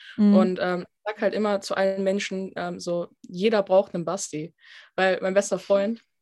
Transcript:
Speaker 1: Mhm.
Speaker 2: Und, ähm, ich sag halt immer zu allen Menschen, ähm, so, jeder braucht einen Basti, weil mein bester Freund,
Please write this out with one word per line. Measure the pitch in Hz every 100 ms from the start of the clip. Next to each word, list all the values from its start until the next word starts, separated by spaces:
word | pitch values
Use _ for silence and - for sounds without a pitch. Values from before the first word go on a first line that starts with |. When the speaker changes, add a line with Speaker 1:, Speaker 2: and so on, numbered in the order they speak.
| - -
Speaker 1:
Mhm. | 208
Speaker 2:
Und, | 202 190 185
ähm, | 180 180
ich | - _
sag | 208 220
halt | 208
immer | 196 214 196
zu | - -
allen | 190 196
Menschen, | 190 202 - 190 190 175
ähm, | 175 180
so, | 175 175 - _
jeder | - 180 214 214
braucht | 196 190 208
einen | 175
Basti, | 165 160 - 151 170 _ - - - -
weil | 190 180
mein | 190
bester | 196 - 185
Freund, | - 196 202 233 _ _